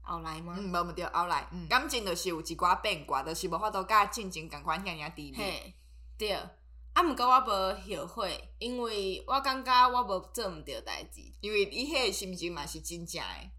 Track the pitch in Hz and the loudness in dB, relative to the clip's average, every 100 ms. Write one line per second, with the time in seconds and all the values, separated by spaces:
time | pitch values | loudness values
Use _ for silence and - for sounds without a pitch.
0 | - 170 160 160 170 175 196 180 175 170 | -8 -6 -6 -8 -8 -6 -2 0 0 -2
1 | 170 - 175 151 - 175 165 247 294 247 | -2 0 2 0 -2 -10 2 2 2 -2
2 | 196 165 190 165 160 165 175 185 214 175 | 0 -2 -2 -2 -4 2 4 4 2 -2
3 | 143 135 139 165 185 170 214 196 190 214 | 0 0 0 -4 -2 0 0 0 6 6
4 | 202 233 196 170 160 147 147 160 196 160 | 6 2 -6 -8 -8 -6 -2 -2 -2 -6
5 | 151 160 147 135 202 156 - - - - | -8 -8 -10 -4 -4 -4 -10 -18 -20 -20
6 | - - 208 175 180 - - - - - | -18 -6 -2 -2 -4 -14 -20 -20 0 4
7 | 349 247 247 254 240 202 190 196 185 170 | 4 4 8 8 6 2 2 -2 -6 -8
8 | 175 - 190 156 - - 233 247 233 214 | -6 -4 -4 -4 -10 -8 -6 -4 -4 -2
9 | 190 185 - 269 269 262 254 247 254 247 | -2 -4 0 0 2 -2 4 8 8 6
10 | 233 190 - - 208 160 143 123 - 78 | 2 -2 -2 -4 -4 -6 -10 -10 -8 -8
11 | - - - - 208 214 196 175 285 302 | -10 -16 -16 -10 0 2 2 0 -2 2
12 | 240 190 190 180 170 165 143 160 - 170 | 2 0 -6 -6 -6 -6 -8 -8 -8 -8
13 | 170 165 98 85 62 | -8 -6 -6 -8 -12